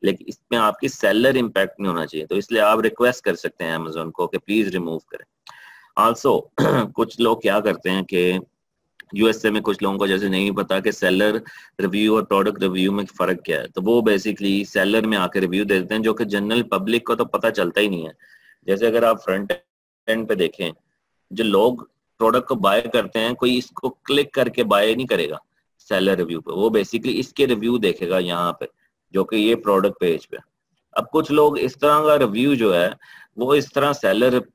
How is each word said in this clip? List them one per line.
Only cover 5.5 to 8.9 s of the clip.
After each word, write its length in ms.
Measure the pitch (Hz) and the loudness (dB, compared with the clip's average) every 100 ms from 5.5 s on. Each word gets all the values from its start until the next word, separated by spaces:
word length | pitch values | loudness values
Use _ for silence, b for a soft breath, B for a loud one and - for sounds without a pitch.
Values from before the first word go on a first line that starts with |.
| B B B B - | B B B B 0
Also 440 | 110 117 139 101 - - | 2 2 0 0 -2 -2
<clears throat> 320 | 151 143 107 | 0 0 -2
कुछ 280 | - 113 - | -2 -4 0
लोग 220 | 117 113 | 0 2
क्या 180 | 104 101 | 0 0
करते 300 | 104 90 90 | 0 -2 -2
हैं 140 | 95 | -2
कि 360 | 92 90 90 92 - _ _ _ _ | -2 0 0 0 -6 _ _ _ _